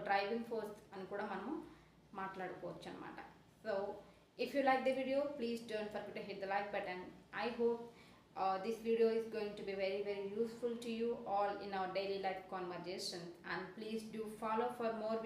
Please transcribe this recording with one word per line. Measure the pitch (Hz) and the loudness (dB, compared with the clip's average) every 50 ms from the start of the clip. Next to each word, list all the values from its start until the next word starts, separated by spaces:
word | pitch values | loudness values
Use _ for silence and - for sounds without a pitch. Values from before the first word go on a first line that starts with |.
| 170 | 2
డ్రైవింగ్ | 196 196 202 202 208 226 233 226 - | 4 4 4 4 2 0 0 0 -2
ఫోర్స్ | 226 220 202 208 - - - - 202 | -2 -2 -2 -4 -6 -10 -14 -12 -10
అని | 190 190 180 | -10 -6 -4
కూడా | 202 202 220 208 | -4 -2 -2 -2
మనము | 190 185 196 247 320 349 330 - - - - - - - - - 214 196 | -2 -4 -4 -4 -4 -4 -6 -8 -14 -18 -20 -20 -20 -20 -20 -12 -8 -6
మాట్లాడుకోవచ్చు | 190 190 - 185 185 180 175 - 180 170 165 - - 185 | -6 -4 -4 -4 -4 -4 -4 -6 -6 -8 -8 -8 -10 -10
అనమాట. | - - - - - - - - - - - - - - - | -10 -10 -10 -10 -10 -12 -12 -14 -16 -20 -20 -20 -20 -8 -2
So, | 220 202 196 202 196 202 - - - - - - - - - 240 | 0 0 0 0 -2 -4 -8 -12 -16 -20 -20 -20 -10 -4 -2 -2
if | - 277 | 2 4
you | 277 262 262 | 6 6 8
like | 262 - 226 | 6 6 6
the | 262 262 269 | 4 4 4
video, | 262 262 269 277 294 285 - 240 | 2 2 4 4 2 2 0 0
please | 233 233 233 226 - - | 0 0 0 -2 -2 -4
don't | 214 214 208 208 - | -2 -2 -2 -2 -4
forget | 208 208 202 - | -4 -6 -6 -6
to | 220 - 196 | -6 -6 -6
hit | 190 185 196 | -6 -4 0
the | 190 196 | 0 2
like | 202 202 - 208 | 2 2 0 -2
button. | 196 - - 180 185 180 - - - - - - 196 220 | -2 -2 -2 -4 -6 -6 -10 -12 -16 -14 -8 -4 -2 -2
I | 240 233 | 0 2
hope, | 233 233 233 233 233 - - - - - - - - - - - 160 | 4 4 4 4 2 -2 -8 -14 -16 -20 -20 -20 -20 -20 -10 -2 0
uh, | 185 190 190 190 208 | 2 2 2 2 0
this | 226 220 220 220 | -2 -2 0 2
video | 226 226 226 226 226 226 226 | 4 6 8 8 8 6 4
is | - - 214 | 2 0 -2
going | 214 208 208 202 202 | -2 -2 -2 -4 -4
to | 190 | -4
be | 196 190 196 190 | -4 0 2 2
very, | 196 196 202 202 202 | 2 2 2 0 0
very | 202 196 196 196 208 226 | 0 -2 -2 0 0 0
useful | 233 226 - - 254 240 233 233 240 | 0 0 0 -2 -2 -2 -2 -2 -2
to | 233 226 226 | -2 0 0
you | 233 233 240 - - 196 202 | 0 0 0 -2 0 2 2
all | 202 202 196 202 - 202 | 4 4 4 2 -2 -4
in | 202 196 190 | -2 -2 0
our | 185 180 180 196 | 0 0 0 0
daily | 196 196 196 190 190 | 0 0 0 0 0
life | 190 190 190 - - 196 | 0 -2 -2 -4 -6 -4
conversations. | 185 180 175 180 165 165 175 190 208 202 - 185 170 170 170 - - - 185 | -4 -4 -4 -4 -6 -4 -4 -4 -4 -4 -4 -4 -4 -6 -8 -10 -10 -6 -4
And | 175 185 185 - - | -2 -2 -4 -6 -8
please | 220 214 220 226 220 - - - | -8 -4 -2 -2 -2 -2 -4 -4
do | 220 220 214 220 - 226 | -6 -4 -6 -4 -4 0
follow | 220 240 240 240 240 - | 2 4 4 4 2 2
for | - 233 220 214 214 214 | 2 0 0 2 0 0
more | 220 226 226 226 | 0 0 4 4